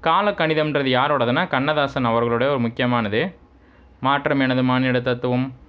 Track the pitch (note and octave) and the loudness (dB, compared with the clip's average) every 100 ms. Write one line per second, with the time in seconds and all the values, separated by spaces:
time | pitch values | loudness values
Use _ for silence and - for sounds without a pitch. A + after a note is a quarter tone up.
0 | E3 E3+ G#3 G3 D#3+ D#3 D3+ D3 C3+ B2+ | 0 0 0 0 0 0 0 0 0 2
1 | C#3 C#3+ A#2 C3+ F3+ C3 C#3+ D3+ C#3 C#3+ | 2 0 0 0 0 0 0 0 -2 -2
2 | A#2+ A#2 A#2+ A#2 C3+ C#3 A#2 A#2 B2 A#2+ | 0 0 0 0 0 0 -2 0 0 0
3 | G#2+ G#2+ F3+ - - - - - - - | 0 -2 -2 -8 -20 -20 -20 -20 -20 -4
4 | C3 C#3 D3 C#3 C3 C3 B2+ B2+ C3 B2+ | 0 0 0 0 0 2 2 2 2 0
5 | B2 B2 B2+ B2 C3 B2+ | -2 -2 -2 -2 -2 -8